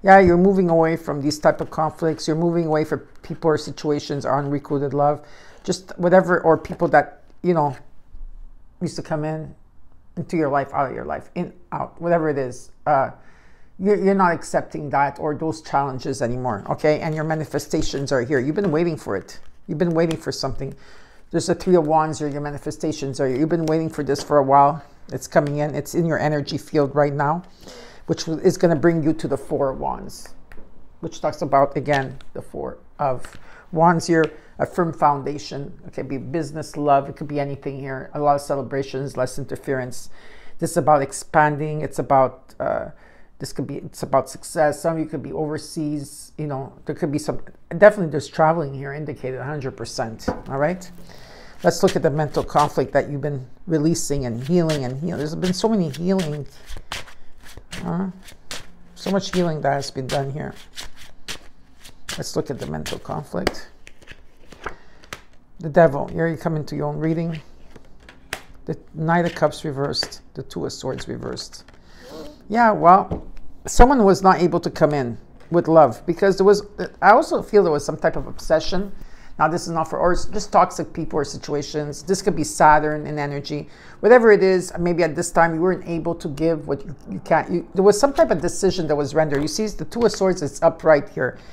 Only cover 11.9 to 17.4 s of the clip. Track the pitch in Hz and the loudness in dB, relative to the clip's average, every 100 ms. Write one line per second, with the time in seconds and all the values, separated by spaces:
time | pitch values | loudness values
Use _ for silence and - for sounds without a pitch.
11.9 | - 170 170 156 139 127 - - - - | -6 0 2 2 -2 -4 -8 -16 -8 0
12.9 | 143 127 - - - - - - - 190 | 2 0 -6 -20 -20 -20 -20 -20 -4 0
13.9 | 196 190 196 180 165 - 165 - 156 147 | 2 4 4 4 2 -2 -4 -4 -10 -2
14.9 | 143 143 - 156 151 160 156 - 139 139 | 0 0 -2 -4 -4 -4 -6 -2 -2 -2
15.9 | 131 - 131 120 123 127 101 - 147 156 | -4 -6 -4 -2 -2 -4 -6 -6 0 2
16.9 | 151 160 156 156 160 | 2 -2 -4 -2 -4